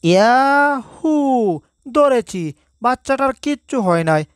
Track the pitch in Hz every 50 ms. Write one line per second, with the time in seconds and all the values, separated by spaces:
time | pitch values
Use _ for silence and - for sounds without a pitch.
0 | - 165 175 190 208 233 240 254 269 277 277 285 285 294 285 262 226 - - -
1 | - 320 302 294 285 269 262 247 226 196 165 147 _ _ _ _ _ 277 233 294
2 | 294 285 262 240 214 - - 185 165 156 139 _ _ _ _ _ 220 240 247 -
3 | _ - 269 262 277 269 247 _ - 285 294 - _ _ - 262 208 180 175 170
4 | 165 160 160 156 151 _ _